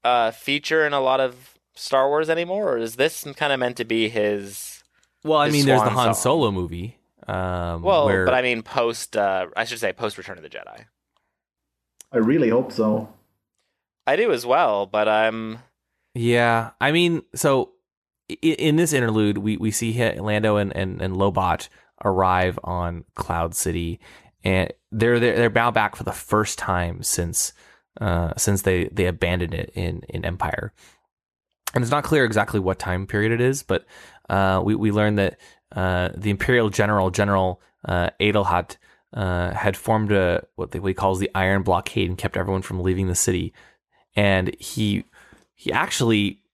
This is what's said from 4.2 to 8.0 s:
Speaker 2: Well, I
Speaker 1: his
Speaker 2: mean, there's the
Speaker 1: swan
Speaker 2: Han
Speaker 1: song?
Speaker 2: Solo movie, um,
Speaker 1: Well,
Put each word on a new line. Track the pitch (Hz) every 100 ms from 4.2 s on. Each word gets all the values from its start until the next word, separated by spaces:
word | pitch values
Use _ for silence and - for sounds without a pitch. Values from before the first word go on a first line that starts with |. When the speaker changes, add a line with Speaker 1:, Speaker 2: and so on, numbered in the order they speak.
| 104 104 98 98 - - _ _ _ _
Speaker 2:
Well, | 151 156
I | 147
Speaker 1:
his |
Speaker 2:
mean, | 147 139
there's | 131
the | 107
Speaker 1:
swan | 113 117
Speaker 2:
Han | 95
Speaker 1:
song? |
Speaker 2:
Solo | 127 160 117
movie, | 95 87 85 101 - _ _ -
um, | 95 92 90 87 85
Speaker 1:
Well, | 170 175